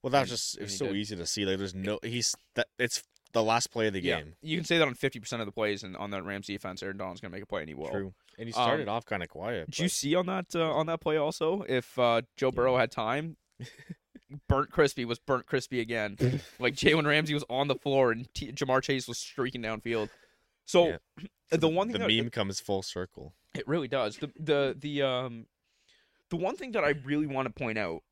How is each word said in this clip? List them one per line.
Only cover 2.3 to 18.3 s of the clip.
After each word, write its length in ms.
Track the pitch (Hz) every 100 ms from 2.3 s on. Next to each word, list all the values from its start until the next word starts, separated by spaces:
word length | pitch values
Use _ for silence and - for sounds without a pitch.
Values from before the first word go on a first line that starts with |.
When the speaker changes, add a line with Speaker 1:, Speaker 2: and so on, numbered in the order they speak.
| - _ -
Speaker 1:
that, 120 | - -
it's 240 | 123 - - _ _
the 100 | 113
last 240 | 110 117 -
play 200 | 117 110
of 60 |
the 80 | 95
Speaker 2:
Yeah, 200 | 87 85
Speaker 1:
game. 140 | 76 -
Speaker 2:
you 160 | 156 160
can 80 | 165
say 120 | 170
that 100 | 151
on 60 |
fifty 260 | 123 139 120
percent 220 | 98 120
of 40 | 104
the 60 |
plays, 320 | 107 107 101
and 120 | 95 92
on 140 | 101
that 120 | 98
Rams 240 | 90 101 98
defense, 360 | 101 95 92
Aaron 140 | 98 98
Donald's 240 | 95 90
gonna 100 | 95
make 120 | 90
a 40 | 98
play, 140 | 101
and 80 | 78
he 60 | 67
will. 140 | 78
Speaker 1:
True. 240 | 101 95 - _ -
And 100 | 113
he 60 |
started 340 | 117 120 131 113
Speaker 2:
Um, 80 | 113
Speaker 1:
off 100 | -
kinda 220 | 101 85
quiet, 420 | - 101 110 80
Speaker 2:
did 80 | -
you 60 | 175
Speaker 1:
but 60 |
Speaker 2:
see 240 | - 139 170
on 100 | 180
that, 280 | 190 180 170
uh, 160 | 160
on 140 | 143 160
that 140 | 165
play 160 | 170 156
also? 460 | 151 - 156 196 -
If, 300 | 127 - -
uh, 220 | 120 117 120 -
Joe 120 | 131
Speaker 1:
Yeah. 40 |
Speaker 2:
Burrow 260 | 127 127 127
had 140 | 113
time, 460 | - 110 135 160 156 _ _
Speaker 1:
<laughs> 380 | 127 - - 170 _ - _ 143 -
Speaker 2:
burnt 240 | 139 147
crispy 340 | - 143 - 120
was 140 | 117
burnt 260 | - 131 -
crispy 340 | 131 - 127
again. 380 | 113 117 107 98
Speaker 1:
<laughs> 400 | 123 139 - -
Speaker 2:
Like, 160 | 123 143
Jalen 300 | 147 156 147
Ramsey 280 | 147 156
was 100 | 147 -
on 180 | 127 143
the 80 | 131
floor, 360 | 143 135 127
and 220 | 113 127